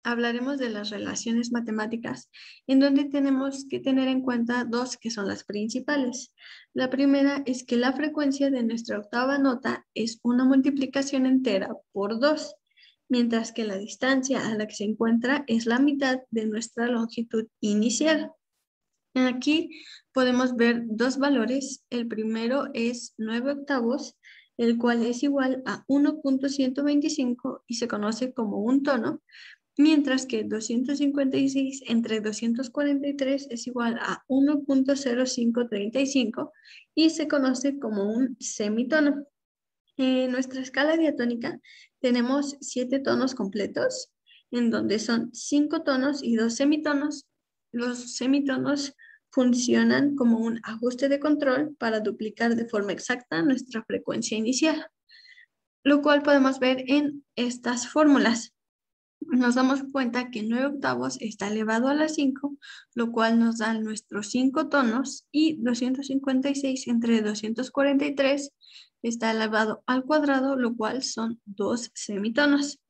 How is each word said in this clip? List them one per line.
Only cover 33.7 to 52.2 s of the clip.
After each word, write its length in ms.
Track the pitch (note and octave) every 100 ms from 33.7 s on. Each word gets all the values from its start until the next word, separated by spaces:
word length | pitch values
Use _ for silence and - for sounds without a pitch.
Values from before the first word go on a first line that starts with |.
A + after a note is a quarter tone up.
| A#3+ A#3 A#3
a 240 | G#3 F#3 _
uno 360 | C4 C#4 D4
punto 320 | C#4+ C4+ C4 C#4
cero 300 | B3+ A#3+ B3+
cinco 420 | - A#3 A#3 A#3+
treinta 320 | G#3 G#3 B3+
y 60 | C4+
cinco 460 | C4+ A3+ - D4+ _ - - _
y 160 | - D#4+
se 180 | D#4 D4+
conoce 520 | D4+ C4 B3+ C#4+ C#4
como 320 | A3+ G#3 G3+
un 260 | A3+ C4 -
semitono. 840 | - - G#3 G#3+ B3+ D#4 D4 C#4+ - _ _ _ _ _ _ -
En 340 | C4 B3+ B3+
nuestra 300 | B3+ C4 C4
escala 360 | B3+ C4+ D4 E4
diatónica 600 | D#4+ C#4 A#3+ A#3 A#3 - - - - _
tenemos 560 | B3+ B3 A#3+ C#4 C#4+ -
siete 380 | - B3 B3+ C#4
tonos 340 | C4+ A#3+ C4
completos, 800 | - G3 G#3 G3 - B4+ - - _ _ - _
en 180 | A#3+ A#3
donde 300 | G#3+ A3 G#3
son 320 | A3+ A#3 A#3
cinco 480 | - - D4 D4 D#4+
tonos 420 | D#4+ C4 C4+ C#4+
y 120 | A#3+ A3+
dos 200 | A#3 A#3
semitonos. 680 | C#4+ D4+ D4+ C#4+ D4 D4 _ _ _ _ _
Los 460 | A#3 B3 A#3+ - -
semitonos 800 | B3 C#4+ C#4 C4 C4 C#4+ C#4 - - - _
funcionan 840 | - B3 B3 - A#3 A#3 B3 C#4+ C#4+
como 220 | A#3+ A3+
un 220 | A3+ A3+
ajuste 480 | - A3+ A#3+ B3 C#4
de 100 | C#4+
control 560 | D4+ D4 C#4 B3+ D4+ D4
para 220 | A#3 A3
duplicar 540 | G#3+ -